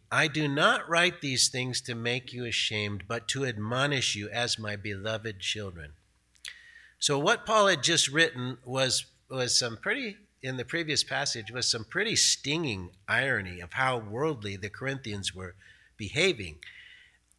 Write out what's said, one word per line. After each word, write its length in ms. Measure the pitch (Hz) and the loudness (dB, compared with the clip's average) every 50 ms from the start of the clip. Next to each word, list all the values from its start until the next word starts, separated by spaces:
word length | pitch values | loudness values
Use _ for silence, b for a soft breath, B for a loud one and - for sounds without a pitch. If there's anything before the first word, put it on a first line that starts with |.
| _ - | _ -2
"I 180 | - 127 147 160 | 0 2 2 2
do 180 | 127 156 151 | 2 2 0
not 420 | 143 139 147 170 208 262 226 190 156 | 2 2 4 4 4 4 2 0 0
write 320 | 165 170 175 180 175 - | 2 4 4 4 2 0
these 280 | - 143 131 120 - - | -4 -2 2 2 2 2
things 320 | - 131 127 127 120 - - | 2 0 -4 -2 -2 -4 -4
to 120 | - 123 | -4 -4
make 380 | 117 113 120 120 131 127 123 - | -4 -2 0 -2 -2 -4 -6 -8
you 120 | 123 123 | -6 -4
ashamed, 600 | 117 113 - - - 113 107 104 104 104 101 90 - | -2 -2 0 0 0 0 0 -2 -2 -2 -4 -6 -4
but 200 | 117 117 - - | -6 -4 -4 -4
to 180 | - 135 139 | -2 -2 -2
admonish 680 | 127 117 104 104 110 120 127 135 143 143 131 117 - - | -2 -2 -2 -2 -2 0 2 2 2 2 2 0 0 0
you 140 | 104 104 104 | -2 -4 -4
as 300 | 101 117 120 117 - - | -2 -2 0 0 0 -2
my 180 | 110 104 104 | -2 -4 -6
beloved 640 | 101 98 107 101 98 98 110 110 110 107 113 104 95 | -6 -6 -6 -6 -6 -4 -4 -4 -4 -4 -6 -8 -6
children." 520 | - - - 110 104 98 90 85 76 76 76 - _ _ _ _ _ _ _ _ B B B B B B B B B B B B | -4 -4 -4 -4 -4 -8 -8 -10 -14 -16 -18 -20 _ _ _ _ _ _ _ _ B B B B B B B B B B B B
So 200 | B - 147 139 | B 0 2 2
what 280 | 143 185 233 - - | 4 4 4 4 2
Paul 220 | - 226 220 202 196 | 4 6 6 8 8
had 140 | 180 151 123 | 6 4 4
just 260 | 160 170 151 - - | 4 4 4 4 4
written 500 | 135 156 165 160 - 123 123 127 131 - - | 6 4 4 4 4 -2 -4 -6 -6 -8 -8
was, 420 | 123 127 131 135 127 113 - - - _ _ _ - | -4 0 2 2 2 2 0 -2 -4 _ _ _ -8
was 280 | 131 131 127 117 - - | -4 -2 0 2 4 2
some 180 | 127 120 113 | 2 2 -2
pretty, 400 | 104 - 190 220 285 262 220 196 - - _ _ _ - | -4 -2 -2 -2 -2 -2 -6 -8 -12 -16 _ _ _ -8
in 140 | 131 131 | -6 -4
the 80 | 127 120 | -4 -4
previous 400 | 123 - 170 170 156 143 120 - | -2 -2 -2 -2 0 0 0 0
passage, 480 | - 135 135 143 143 - 120 107 104 117 | 0 0 -2 -2 -2 -4 -4 -6 -8 -4
was 180 | 127 113 - | -2 0 0
some 140 | - 117 110 | 0 0 -2
pretty 320 | - - 175 202 226 170 | -6 -2 -2 0 2 2
stinging 760 | 117 - - - - - 135 147 165 170 139 107 95 90 87 - - _ - | 4 4 4 4 2 0 0 0 0 0 0 -2 -4 -6 -10 -12 -12 _ 0
irony 520 | 107 117 131 139 127 107 98 92 90 87 | 0 2 2 2 0 0 -2 -4 -8 -10
of 140 | 87 85 - | -12 -8 -2
how 220 | 131 131 131 127 | 0 0 2 0
worldly 600 | 120 110 101 104 117 143 160 156 120 101 101 98 | 0 -2 -4 -4 -2 -2 -2 -2 -4 -6 -8 -6
the 120 | 98 107 104 | -6 -8 -8
Corinthians 640 | - - 131 131 135 135 131 113 101 101 95 - - | -8 -6 -6 -6 -6 -6 -6 -6 -6 -4 -4 -6 -6
were 220 | 92 92 90 90 b b b b b b b b | -6 -8 -12 -14 b b b b b b b b
behaving. 600 | b 107 92 85 139 175 196 165 113 98 82 76 76 - B B B B B B B B B B B B B _ | b -10 -6 0 2 2 2 2 0 -4 -10 -12 -14 -18 B B B B B B B B B B B B B _